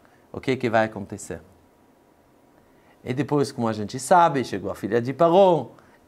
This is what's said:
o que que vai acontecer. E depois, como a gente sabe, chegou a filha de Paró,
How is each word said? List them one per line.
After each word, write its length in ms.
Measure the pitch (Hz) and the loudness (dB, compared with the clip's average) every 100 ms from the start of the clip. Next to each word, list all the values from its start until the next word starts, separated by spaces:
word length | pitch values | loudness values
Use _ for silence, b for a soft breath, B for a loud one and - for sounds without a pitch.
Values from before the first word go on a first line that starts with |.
| b b b | b b b
o 100 | - | -8
que 160 | - 127 | -4 -2
que 120 | 123 | 0
vai 160 | 113 | 2
acontecer. 560 | 110 104 98 101 - 85 - _ _ _ _ _ _ _ _ _ _ b b b b b | 0 -4 -12 -14 -12 -14 -16 _ _ _ _ _ _ _ _ _ _ b b b b b
E 120 | - | -8
depois, 380 | 123 147 147 139 | -6 -2 0 -2
como 160 | - 117 | -2 -4
a 40 | |
gente 260 | 107 104 131 | -4 -8 -8
sabe, 460 | - 180 170 143 | 2 4 4 2
chegou 260 | 117 98 92 | -4 -6 -8
a 40 | |
filha 260 | 90 104 113 | -8 -4 -2
de 120 | 120 | -2
Paró, 580 | 131 165 175 190 160 117 b b b | 0 4 6 6 4 -2 b b b